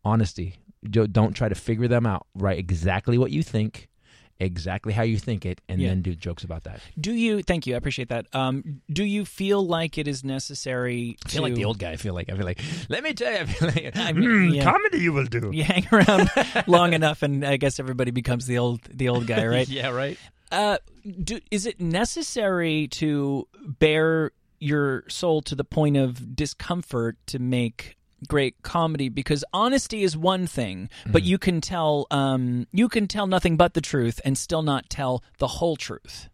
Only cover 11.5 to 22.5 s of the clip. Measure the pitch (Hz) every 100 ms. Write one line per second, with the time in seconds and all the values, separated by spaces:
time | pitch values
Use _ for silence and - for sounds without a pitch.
11.5 | 117 101 107 85 78 104 90 - 95 90
12.5 | 90 151 170 123 - 311 240 240 202 147
13.5 | - 165 165 143 196 - 160 240 214 175
14.5 | 143 139 370 427 330 170 139 123 117 107
15.5 | 156 151 185 - 214 202 196 196 277 -
16.5 | 233 185 175 175 160 156 151 143 139 139
17.5 | 135 139 135 131 127 123 123 123 123 127
18.5 | 120 120 117 - 127 127 123 117 110 113
19.5 | 123 131 131 131 123 139 - - _ _
20.5 | 180 208 190 - - 208 180 170 226 -
21.5 | 208 214 - 170 175 233 339 302 247 202